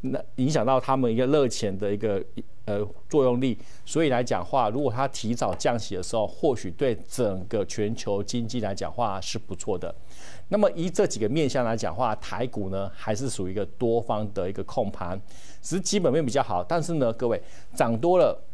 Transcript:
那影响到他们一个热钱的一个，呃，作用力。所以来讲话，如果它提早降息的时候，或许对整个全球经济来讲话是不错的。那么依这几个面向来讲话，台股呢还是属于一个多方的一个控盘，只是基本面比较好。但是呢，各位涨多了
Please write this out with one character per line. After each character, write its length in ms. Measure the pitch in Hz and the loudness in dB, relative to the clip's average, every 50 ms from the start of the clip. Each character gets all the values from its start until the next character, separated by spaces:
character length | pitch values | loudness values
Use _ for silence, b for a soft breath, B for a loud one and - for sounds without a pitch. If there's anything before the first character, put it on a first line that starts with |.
那 200 | - 131 135 135 - - - | -2 -2 -2 -2 -4 -4 -2
影 140 | - 127 131 | 0 0 2
响 160 | 151 147 107 | 2 2 4
到 140 | 123 135 127 | 4 4 4
他 180 | 120 - 135 135 | 4 2 2 2
们 140 | 131 120 | 4 2
一 40 | 113 | 4
个 100 | 113 127 127 | 4 4 4
热 200 | 147 156 139 123 | 4 4 4 4
钱 300 | 107 - - 101 95 95 | 2 0 -2 -2 -2 0
的 160 | 104 101 101 | 0 0 0
一 20 | |
个， 260 | 104 107 110 101 98 - - - - 113 - - - - | 0 0 0 0 0 -2 -4 -6 -6 -6 -6 -6 -6 -4
呃， 200 | - 104 101 107 98 - - - - | -2 -2 -2 -2 -2 -4 -6 -6 0
作 140 | - 151 135 | 2 4 4
用 160 | 127 123 123 | 4 4 4
力。 180 | 131 131 113 - B B B B B | 2 0 0 -2 B B B B B
所 180 | - - 151 165 | -2 0 2 2
以 60 | 147 | 4
来 120 | 127 120 | 4 2
讲 220 | 127 117 131 95 90 | 2 2 0 -2 -2
话， 260 | - - 135 120 107 | 0 2 2 2 2
如 120 | 104 135 | 2 2
果 100 | 147 131 | 0 0
它 160 | 110 120 135 139 | 0 0 0 -2
提 260 | - - - 107 120 | -2 -2 -2 -2 0
早 220 | 113 - 107 90 | 0 0 -2 -2
降 240 | - - 147 120 117 | 0 0 0 0 0
息 160 | 101 - 104 | -2 -2 -4
的 80 | 90 92 | -4 -4
时 100 | - - | -2 0
候， 140 | 113 107 101 | 0 0 0
或 260 | - - - 156 - | -2 0 2 2 2
许 160 | - - 95 | 2 -2 -4
对 220 | 87 - 143 131 113 95 82 - | -2 0 0 0 0 0 -4 -6
整 380 | - - 123 104 95 92 90 - | -2 0 0 0 0 -2 -4 -2
个 160 | - 107 98 | -2 -2 -2
全 300 | - - - 107 104 117 | -2 0 -2 0 0 0
球 260 | 110 - - 101 98 | -2 -2 0 0 0
经 240 | 104 - - 123 117 | 0 -2 -2 -2 -2
济 140 | 110 113 123 | -2 -2 -2
来 160 | 107 101 98 | -2 -2 -2
讲 160 | 92 95 80 | -2 -4 -4
话 280 | - - 120 110 95 95 | -2 -2 0 0 0 -2
是 180 | 92 - - 113 | -4 -4 -4 -4
不 160 | - - 95 | -4 -4 -6
错 220 | 87 - - 101 90 | -4 -2 -2 -2 -2
的。 160 | 87 85 - - B B B B B B B B B B | -2 -4 -6 -6 B B B B B B B B B B
那 80 | 185 208 | 2 4
么 120 | 208 185 | 4 4
依 180 | - 165 165 185 | 2 2 -2 -2
这 180 | 175 - 208 175 | 2 2 2 2
几 140 | - 107 | 2 0
个 80 | 107 104 | 0 0
面 200 | 127 160 156 131 | 2 2 2 2
向 140 | - 139 123 | 2 0 0
来 120 | 113 113 | 2 0
讲 200 | 113 113 98 80 | 0 -2 -2 -2
话， 180 | 101 127 117 107 - | 0 0 0 0 -2
台 280 | - - - 92 123 127 | -4 -4 -2 -2 -2 -2
股 220 | - 107 101 95 | -2 -2 -2 -2
呢 220 | 95 95 98 95 - | -2 -2 -2 -4 -4
还 220 | - - - 107 | -6 -2 -2 -2
是 140 | 104 135 135 | 0 0 -2
属 180 | - - 98 90 | -2 -2 -2 -2
于 40 | |
一 20 | 92 | -2
个 120 | 104 98 | -2 -2
多 360 | - - - 123 117 113 117 | -2 -2 -2 0 2 2 2
方 280 | 110 - 117 104 107 101 104 | 2 0 0 0 0 -2 -2
的 160 | 104 90 92 | -2 -2 -2
一 20 | |
个 100 | 98 101 98 | -2 -4 -4
控 260 | - - - 117 101 | -4 -2 0 0 0
盘， 260 | - - 92 87 92 98 - B B B B B B B | -2 -2 -4 -4 -4 -4 -4 B B B B B B B
只 160 | B - 156 185 | B -2 -2 -2
是 40 | |
基 160 | 180 - - 208 | 0 0 0 2
本 140 | 175 151 | 2 4
面 120 | 123 160 160 | 2 4 2
比 60 | 127 | 2
较 140 | 110 135 123 | 2 2 0
好。 180 | 104 107 90 | 2 0 0
但 220 | 87 92 165 175 151 | 0 0 0 0 0
是 120 | 165 170 | 0 0
呢， 180 | 156 131 117 113 | 2 2 2 0
各 160 | - 127 120 | 0 0 0
位 120 | 113 87 B B B B B B - | 0 0 B B B B B B 0
涨 240 | - 147 117 117 110 | 2 2 2 2 2
多 220 | 120 170 185 180 | 4 4 6 6
了 180 | 160 120 82 - - - | 6 6 4 0 -4 -6